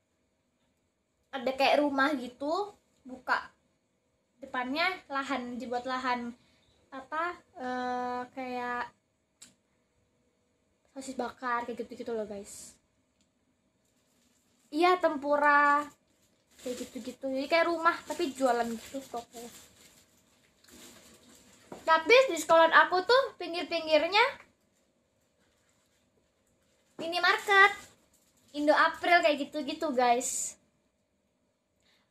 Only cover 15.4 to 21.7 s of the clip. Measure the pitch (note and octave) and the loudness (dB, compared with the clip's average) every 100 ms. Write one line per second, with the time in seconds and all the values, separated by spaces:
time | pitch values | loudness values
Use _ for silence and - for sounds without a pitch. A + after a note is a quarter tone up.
15.4 | D4 C#4+ D4 C#4+ C#4+ - _ _ _ _ | 4 6 4 2 -2 -14 _ _ _ _
16.4 | _ _ B3+ B3 B3 B3 A#3 A#3+ C4+ C4+ | _ _ -10 -10 -10 -12 -14 -10 -6 -4
17.4 | C#4+ E4 E4 E4 E4 E4 - D4+ E4 C4 | 0 2 2 2 0 -2 -8 -6 -6 0
18.4 | C4 A#3+ A#3 A3+ - C#4 C4+ A#3 A#3 A#3 | 0 2 -2 -6 -10 -14 -12 -14 -14 -16
19.4 | A#3 - - _ - _ _ _ _ _ | -16 -18 -20 _ -20 _ _ _ _ _
20.4 | _ _ _ - - - - - _ - | _ _ _ -20 -20 -20 -20 -20 _ -20
21.4 | _ _ _ | _ _ _